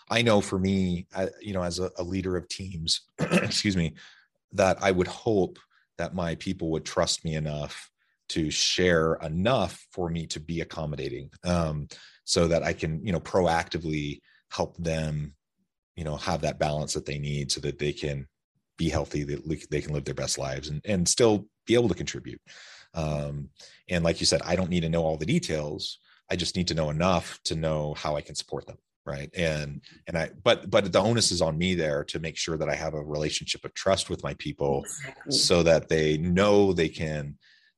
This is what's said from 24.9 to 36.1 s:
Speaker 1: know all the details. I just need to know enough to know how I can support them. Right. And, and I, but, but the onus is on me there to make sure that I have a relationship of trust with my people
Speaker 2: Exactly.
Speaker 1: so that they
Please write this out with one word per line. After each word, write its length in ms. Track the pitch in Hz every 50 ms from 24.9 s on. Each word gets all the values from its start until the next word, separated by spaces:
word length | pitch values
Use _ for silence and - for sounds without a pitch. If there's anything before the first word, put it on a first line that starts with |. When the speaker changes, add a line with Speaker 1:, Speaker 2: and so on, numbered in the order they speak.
Speaker 1:
know 140 | 80 85 82
all 120 | 78 78
the 100 | 78 78
details. 720 | - 147 175 - - 82 76 76 73 - - - - - - _ _ _ _ _ -
I 60 | 95
just 180 | 90 87 - -
need 140 | 95 87 -
to 60 | 85
know 160 | 80 80 76
enough 500 | 76 78 87 95 92 82 - - - - -
to 120 | - 82
know 380 | 80 80 80 78 76 76 76 76
how 220 | - - 78 76
I 40 | 73
can 140 | - - 76
support 320 | - - - 78 67 -
them. 120 | - - - _ _ _ _ -
Right. 240 | 73 71 69 69 73 -
And, 460 | - 85 80 78 76 73 71 71 71 - - - - -
and 120 | - 85 82
I, 120 | 80 - - - -
but, 240 | 120 113 - - 92
but 240 | 95 107 101 95
the 80 | 82 101
onus 320 | 95 110 120 117 - -
is 80 | 98 87
on 160 | 87 80 78
me 180 | 78 87 95 90
there 300 | 85 80 76 73 71 73
to 140 | - - 82
make 180 | 80 80 76
sure 220 | - - - 82 78
that 100 | 76 73
I 60 | 71
have 180 | 73 80 80
a 100 | 78 76
relationship 600 | 73 76 76 76 76 76 - - - - - - -
of 80 | -
trust 380 | - - - 95 95 - - -
with 120 | 90 76
my 120 | - 73 76
people 480 | - - - 71 - 73 71 69 69 69
Speaker 2:
Exactly. 480 | - - - - - - - - -
Speaker 1:
so 300 | 139 127 - - 98 85
that 260 | 82 82 82 78 - -
they 300 | 85 80 78 76